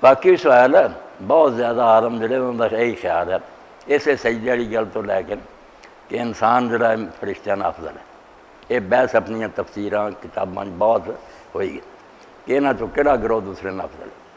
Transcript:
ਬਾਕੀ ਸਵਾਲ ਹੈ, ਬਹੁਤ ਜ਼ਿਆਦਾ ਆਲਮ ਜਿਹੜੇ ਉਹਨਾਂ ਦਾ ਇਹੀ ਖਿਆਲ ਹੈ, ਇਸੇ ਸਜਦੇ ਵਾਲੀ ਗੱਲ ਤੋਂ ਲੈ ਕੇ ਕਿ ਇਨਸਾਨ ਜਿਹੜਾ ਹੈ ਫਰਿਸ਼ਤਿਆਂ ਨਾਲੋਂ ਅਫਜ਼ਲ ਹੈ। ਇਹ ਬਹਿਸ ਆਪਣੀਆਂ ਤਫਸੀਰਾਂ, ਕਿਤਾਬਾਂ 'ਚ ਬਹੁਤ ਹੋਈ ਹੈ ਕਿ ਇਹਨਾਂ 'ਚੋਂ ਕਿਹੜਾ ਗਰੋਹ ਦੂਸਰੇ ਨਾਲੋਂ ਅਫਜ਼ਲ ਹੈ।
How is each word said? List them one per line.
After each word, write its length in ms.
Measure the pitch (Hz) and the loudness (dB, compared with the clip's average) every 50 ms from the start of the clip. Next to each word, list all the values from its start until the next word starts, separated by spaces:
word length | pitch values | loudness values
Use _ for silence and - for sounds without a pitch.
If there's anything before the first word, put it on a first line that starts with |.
| - | 8
ਬਾਕੀ 340 | 127 135 135 - 185 185 175 | 8 6 8 6 4 4 6
ਸਵਾਲ 380 | - 156 131 123 123 127 147 | 6 6 6 8 6 6 6
ਹੈ, 140 | 185 160 113 82 - - - - - | 4 4 4 0 -8 -18 -20 -18 -14
ਬਹੁਤ 340 | 98 95 135 160 160 143 123 | -4 0 2 4 4 4 2
ਜ਼ਿਆਦਾ 280 | 113 120 117 120 117 123 | 0 -2 -2 0 0 4
ਆਲਮ 360 | 117 113 110 113 120 117 117 | 6 6 6 4 2 -2 -2
ਜਿਹੜੇ 180 | 110 113 123 131 | -4 -2 -2 -2
ਉਹਨਾਂ 320 | 127 127 120 117 117 110 | -2 -2 -2 -2 -2 -2
ਦਾ 80 | 113 110 | 0 0
ਇਹੀ 140 | 120 120 | 0 0
ਖਿਆਲ 420 | 113 - - 90 82 85 87 85 92 | -2 -4 -4 -2 -2 -2 -2 -2 -4
ਹੈ, 60 | 90 - - - - - - - - - - | -4 -6 -8 -20 -20 -20 -20 -20 -20 -4 0
ਇਸੇ 280 | - - - 156 139 | 0 0 2 0 -2
ਸਜਦੇ 340 | 123 - 117 117 117 110 120 | 0 0 -2 -4 -2 -2 -2
ਵਾਲੀ 160 | 123 120 120 | -2 -2 -2
ਗੱਲ 200 | 110 107 113 110 | -4 -2 -4 -4
ਤੋਂ 180 | 104 92 113 104 | -4 -6 -8 -6
ਲੈ 180 | 101 101 95 | -2 -4 -4
ਕੇ 140 | 90 - 104 101 - - - - - - - - - - - - - - | -4 -4 -10 -10 -10 -18 -20 -20 -20 -20 -20 -20 -20 -20 -20 -20 -18 -10
ਕਿ 80 | - 120 | -8 -6
ਇਨਸਾਨ 520 | 120 117 110 - 113 110 120 123 123 120 | -6 -6 -6 0 0 2 2 2 2 0
ਜਿਹੜਾ 180 | 113 117 120 113 | 0 0 2 2
ਹੈ 100 | 113 110 110 85 - - | 0 0 -4 -8 -10 -10
ਫਰਿਸ਼ਤਿਆਂ 360 | - 101 98 - - 104 101 98 | -8 -8 -8 -8 -4 -4 -4 -2
ਨਾਲੋਂ 140 | 98 87 | -2 -4
ਅਫਜ਼ਲ 160 | 80 - 80 76 | -6 -6 -12 -14
ਹੈ। 160 | - - - - - - - - - - - - - - - - | -14 -16 -20 -20 -20 -20 -20 -20 -20 -20 -20 -20 -20 -20 -8 -4
ਇਹ 100 | 120 123 | -4 -4
ਬਹਿਸ 340 | 104 92 117 123 131 120 - | -2 0 2 2 2 2 0
ਆਪਣੀਆਂ 340 | 113 95 92 113 113 113 107 | 0 -2 -2 -6 -6 -6 -6
ਤਫਸੀਰਾਂ, 600 | - - 101 - - 104 101 101 101 104 104 107 | -6 -8 -8 -8 -8 -8 -6 -4 -2 -2 -4 -4
ਕਿਤਾਬਾਂ 540 | 98 - - - - - 95 95 90 95 101 | -6 -10 -16 -12 -8 -8 -8 -6 -6 -10 -10
'ਚ 40 | 98 | -10
ਬਹੁਤ 460 | 90 85 101 110 113 107 90 - 113 - - - - - - - - | -4 0 2 2 2 2 0 -6 -12 -14 -14 -20 -20 -20 -20 -14 -8
ਹੋਈ 200 | 87 98 92 73 | -6 -6 -6 -6
ਹੈ 60 | - - - - - - - - - - - - - - | -10 -16 -18 -20 -20 -20 -20 -20 -20 -20 -20 -20 -20 -6
ਕਿ 80 | - 120 | -2 0
ਇਹਨਾਂ 200 | 139 143 139 131 | 0 2 0 0
'ਚੋਂ 140 | 104 113 104 | -2 -4 -6
ਕਿਹੜਾ 280 | - - 143 147 143 | -2 0 2 2 2
ਗਰੋਹ 260 | 123 107 113 113 113 | 0 0 -2 -2 -2
ਦੂਸਰੇ 300 | 98 98 95 90 - 95 | -2 -6 -12 -10 -10 -10
ਨਾਲੋਂ 140 | 95 95 82 | -8 -8 -8
ਅਫਜ਼ਲ 220 | - - - - - | -10 -10 -14 -20 -20
ਹੈ। 160 | - - - - - | -20 -20 -20 -20 -20